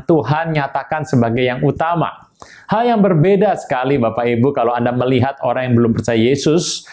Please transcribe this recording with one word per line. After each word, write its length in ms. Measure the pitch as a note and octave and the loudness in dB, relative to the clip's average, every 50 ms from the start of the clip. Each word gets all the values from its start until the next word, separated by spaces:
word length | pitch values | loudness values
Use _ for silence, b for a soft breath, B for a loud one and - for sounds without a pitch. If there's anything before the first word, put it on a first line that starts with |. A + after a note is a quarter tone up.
| - - | 0 0
Tuhan 480 | E3+ D3+ A2+ A#2+ D3+ D#3 E3 E3 D#3 | 0 2 2 0 -2 -2 -2 -2 -2
nyatakan 480 | D3+ C#3 - - C#3 C3 - D#3+ D#3 D3 | -2 -4 -4 -6 -6 -6 -4 -6 -6 -4
sebagai 400 | - C#3+ B2+ A#2 A#2 A2+ B2 B2+ | -2 0 0 0 0 0 0 -2
yang 160 | B2+ B2 C#3 | -2 -2 -2
utama. 680 | D3 C#3 C3+ - D#3+ E3 E3+ D#3+ C#3 F#2 - - - _ _ B B B B B B B | -2 -2 -2 -2 -2 -2 0 -2 -2 -4 -6 -12 -20 _ _ B B B B B B B
Hal 200 | G3+ A3 A#3+ A#3+ | -2 0 2 2
yang 120 | A#3 G#3+ G3 | 2 2 2
berbeda 520 | G3+ F3+ D3+ D#3+ F#3+ G3+ F#3+ G#3+ G3 F3 | 2 4 4 4 4 4 4 2 2 0
sekali 440 | - - - C#3 B2+ B2+ C3+ C#3+ C3+ | -2 -4 -6 -4 -4 0 0 0 0
Bapak 280 | A2+ A2 G#2+ A#2+ A#2+ A#2+ | 0 -2 -2 -2 -2 0
Ibu 240 | A#2+ A#2 A#2+ C#3+ C#3 | 0 2 2 2 2
kalau 160 | C3 A#2 A#2 A#2+ | 0 0 0 0
Anda 240 | B2 A#2+ B2 A#2+ | 0 -2 -2 -2
melihat 440 | B2 B2+ B2+ C3+ B2 A#2+ C#3 C3+ - - | 0 0 0 2 2 0 0 -2 -4 -4
orang 280 | B2 A#2+ B2+ B2+ B2+ B2 | -4 -2 -2 -2 0 2
yang 20 | |
belum 160 | A#2 A#2+ A#2 A2+ | 2 2 2 0
percaya 240 | - - - A#2 A2+ | 0 -2 0 0 2
Yesus 680 | A2+ A#2+ C#3+ C#3 - D#3+ D3+ F3 D#3 - - - - - | 2 2 2 2 0 0 0 0 0 -2 -8 -10 -12 -16